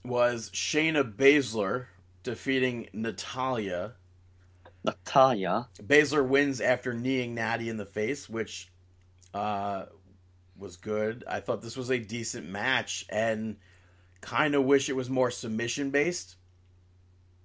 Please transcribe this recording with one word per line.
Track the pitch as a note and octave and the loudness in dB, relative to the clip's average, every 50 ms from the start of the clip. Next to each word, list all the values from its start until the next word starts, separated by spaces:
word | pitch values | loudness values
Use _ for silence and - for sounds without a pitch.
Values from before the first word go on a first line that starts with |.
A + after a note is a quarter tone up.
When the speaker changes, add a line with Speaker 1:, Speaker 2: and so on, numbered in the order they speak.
| - | -8
Speaker 1:
was | B2 B2 A#2+ A#2+ B2 A#2+ A#2+ A2+ - | -2 2 4 4 4 4 0 -6 -8
Shayna | - - - - - D3+ D#3 D#3+ D#3+ D3 C3+ A2+ G2+ | -8 -6 -4 0 0 2 2 2 2 2 2 0 0
Baszler | G2+ C3+ C#3 D3 D3 C3 A2 A2 A2+ G2+ F#2+ A2+ B2+ B2+ - - - - _ _ - - | 6 8 8 8 8 4 2 0 -2 0 0 0 -4 -4 -8 -18 -20 -20 _ _ -10 -8
defeating | B2 A2+ - - C3+ C3+ C3 B2+ B2+ A#2+ A#2 G#2 - | -6 -6 -6 -2 -2 0 2 2 0 0 -2 -8 -8
Natalya. | - G#2+ A2 A#2 G2 - - - - C3 B2+ C3 C3 A#2 G#2 F#2+ F2+ F2 F#2 A2+ - - _ _ _ _ _ - _ _ - - - - - - - _ - | -6 -4 -4 -4 -4 -6 -10 -10 -4 -4 -2 -2 0 -2 -2 -2 -2 -4 -4 -6 -10 -16 _ _ _ _ _ -20 _ _ -20 -20 -20 -20 -20 -20 -20 _ -6
Speaker 2:
Natalya. | G#2+ - - - - - C#3 C3 C3+ B2 G2+ F#2+ F2 F#2+ A2+ C3 - - - | -6 -6 -6 -10 0 4 6 6 6 4 2 0 0 0 -2 -2 -6 -14 -16
Speaker 1:
Baszler | G#2+ G2 C#3+ D3+ D3+ C3+ C#3+ D3 C3 B2+ | -2 4 4 4 4 4 4 2 2 4
wins | C3+ C#3 C#3+ C#3+ C3+ A#2+ | 4 4 4 2 0 0
after | G2 A#2 B2+ B2 - C3 A#2+ | 2 2 2 2 0 -4 -4
kneeing | A#2 A#2+ C3 C3+ B2+ B2 A#2+ | -2 -2 0 0 0 -2 -2
Natty | A#2 A#2 A2+ A2 A#2 A2+ A#2 A2+ | -4 -4 -2 -2 -2 -2 -2 -4
in | A2+ G#2+ | -4 -6
the | G2 | -6
face, | - - G#2+ G#2+ A#2+ C#3+ C#3+ - - | -6 -4 -2 -2 -2 -2 -4 -8 -8
which, | A2 A3 G#3 - - - - - - - _ _ _ _ _ _ _ _ - - - | -6 -6 -6 -6 -8 -14 -14 -16 -20 -20 _ _ _ _ _ _ _ _ -20 -10 -6
uh, | G2+ G#2 G#2+ G#2 G2 G2+ G2+ G2+ F#2+ - - - - _ - - - _ _ _ _ _ _ _ - | -4 -2 -2 -2 -2 -2 -4 -4 -6 -8 -10 -16 -20 _ -20 -20 -20 _ _ _ _ _ _ _ -14
was | G2 F#2 - - | -14 -14 -14 -12
good. | - G#2+ G#2+ G#2+ G#2+ A2 A2+ B2+ - - | -6 -4 -2 0 0 -2 -2 -6 -8 -6
I | G2 G#2 | -6 -6
thought | - - A#2+ G2+ | -4 -4 -4 -4
this | A2 A2+ - C3 | -4 -10 -8 -8
was | B2 A#2+ | -2 0
a | C3 B2 | 0 -2
decent | A2 F#2 A2+ A#2+ A2+ - - A#2+ D#2 E2 | -2 -4 -6 -6 -6 -6 -8 -8 -8 -8
match | F#2+ G2+ A2 C3 C3 A#2+ G#2+ - - - - - | -6 -2 0 2 2 0 0 -2 -8 -10 -8 -4
and | - G#2+ A2+ A2+ A2 G#2+ A2 A2 G2+ - - - - - _ _ _ _ _ _ - - | -2 0 0 0 0 -2 -4 -6 -8 -10 -14 -20 -20 -20 _ _ _ _ _ _ -20 -18
kinda | - - A#2+ A#2+ D3+ D3+ C#3+ C#3+ | -14 -4 2 2 2 4 4 2
wish | C3+ C3 C#3 C3+ C3+ - | 4 6 4 4 4 2
it | C3+ | -4
was | C3 B2 A#2+ | -4 -4 -2
more | C3 C3 B2+ A#2+ | 2 2 2 2
submission-based, | - - - A2 A2 A2 A#2 A#2+ - D3 C#3+ C#3 C3+ C#3+ D3+ F3 F3 - - - - _ _ _ _ _ _ _ - - _ _ _ _ _ _ _ _ _ _ _ _ _ | 0 -4 -6 -4 -2 -2 -2 -2 -2 -2 -4 -2 0 0 0 0 -2 -4 -8 -12 -18 _ _ _ _ _ _ _ -20 -20 _ _ _ _ _ _ _ _ _ _ _ _ _